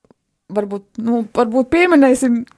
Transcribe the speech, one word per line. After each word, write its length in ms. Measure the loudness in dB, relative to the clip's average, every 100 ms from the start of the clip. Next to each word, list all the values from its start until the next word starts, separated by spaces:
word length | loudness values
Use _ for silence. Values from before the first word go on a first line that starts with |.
| _ _ _ _ _
Varbūt, 320 | -6 -6 -10 -12 -8
nu, 220 | -4 -4 -2
varbūt 400 | -2 -2 -2 0
pieminēsim. 680 | 0 2 4 4 2 0 -2 -6